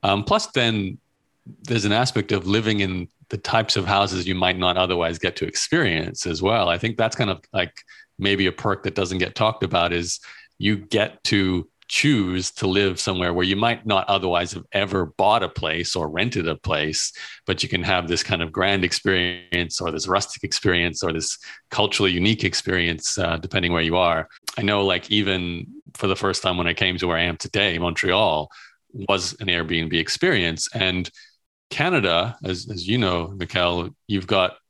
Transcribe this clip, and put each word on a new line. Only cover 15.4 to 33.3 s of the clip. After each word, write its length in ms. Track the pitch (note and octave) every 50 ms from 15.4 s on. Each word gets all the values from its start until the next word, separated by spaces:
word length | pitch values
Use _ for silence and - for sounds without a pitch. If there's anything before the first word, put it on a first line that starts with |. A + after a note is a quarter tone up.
| F#2+
a 60 | E2
place 460 | - - - D#2+ D#2 E2 F2 - -
or 140 | F#2 D#2+ D2+
rented 380 | D2+ E2+ G2+ B2 B2 - E2+
a 80 | E2 D#2
place, 580 | D2 - - E2 D#2 D2+ D#2 D#2 - - - - - - - - - _
but 160 | - F#2+ F2
you 80 | - -
can 140 | - F#2 F2
have 240 | G2+ F#2+ F2+ F2
this 160 | E2 F2 E2 -
kind 180 | - G2 E2+
of 100 | E2+ E2
grand 320 | D#2+ G2 F#2 G2 G2+ G2 F2+
experience 960 | F2+ - - - - F#2+ F2+ F2+ F2+ F2+ F2+ F2+ F2+ F2 F2 F2 E2 - -
or 120 | F2+ E2+
this 160 | D#2 D#2+ E2+
rustic 360 | F#2 F#2 G2 G2+ - - - -
experience 600 | E2 - - - G#2 F2+ F2 E2+ F2 D#2 - -
or 100 | F2 D#2+
this 240 | E2 D2+ - - - - - - - _ _
culturally 420 | - - G#2+ G2+ - - G#2 F#2+
unique 320 | F2+ F2 F2 G#2+ A2+ A2+ -
experience, 760 | F#2+ - - - F#2+ F#2 F2+ F2 E2+ E2+ D#2 - - - -
uh, 180 | F2+ E2+ E2
depending 340 | D#2+ D#2 F#2 - G2 F2+ F2
where 120 | E2+ E2 E2
you 140 | E2 E2+
are. 300 | F2+ F2+ F2 E2 D#2+ D#2 - - - _ - -
I 40 | -
know, 220 | G#2 G2 G#2 G2+ G2
like, 280 | G2 F2+ F2 - -
even 560 | G#2+ G#2 G2+ F#2+ F#2+ F#2 F2+ F2 E2+ F2 - - C4+ - _ - _
for 140 | - -
the 80 | G2 F#2
first 260 | - - G2 F2+ -
time 160 | - F#2 F2+
when 100 | F2+ F2
I 60 | E2+ F2
came 240 | - G2 F#2 F2+
to 100 | E2+ F#2
where 100 | F2 E2+
I 60 | E2 E2+
am 140 | F2 F2
today, 400 | - - - - G2+ G2+ G2+ E2+
Montreal 720 | E2 F2 F2 E2 - - F#2+ F2+ G2+ A2 F#2 D2+ D2+ D2+ - - - - - _ _ _ _ -
was 400 | - G2 - G2 F#2+ F2 F2+ - -
an 80 | G#2+
Airbnb 460 | F#2+ F2 E2+ E2 D#2+ E2 E2 E2 D#2+ E2
experience. 760 | E2 D#2+ - - - - F#3 D#3+ G#2+ F2 E2+ D#2+ D#2+ - - -
And 360 | A#2 G2 F#2 F#2 F#2 F2 - _ - - - _ _ _ _ _ _ _ _
Canada, 680 | - - D3 F3+ F#3 D3 G2+ F#2 E2+ E2+ F2 A#2 A#2+ - -
as, 260 | F#2+ F#2 F2 - -
as 160 | G#2 F2+ E2+
you 100 | F#2 A2
know, 360 | B2 A2 F#2 F2+ E2+ E2 F2+